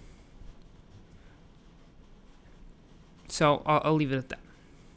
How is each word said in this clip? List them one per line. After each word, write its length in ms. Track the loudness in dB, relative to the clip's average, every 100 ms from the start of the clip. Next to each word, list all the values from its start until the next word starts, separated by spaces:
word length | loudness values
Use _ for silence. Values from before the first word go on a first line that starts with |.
| -20 -20 -20 -20 -18 -18 -20 -20 -20 -20 -20 -20 -20 -20 -20 -20 -20 -20 -20 -20 -20 -20 -20 -20 -20 -20 -20 -20 -20 -20 -20 -20 -8
So, 340 | 2 4 4 2
I'll, 160 | 2
I'll 100 | 2
leave 180 | 2 2
it 40 | -2
at 120 | -4
that. 80 | -12 -16 -20 -20 -20 -20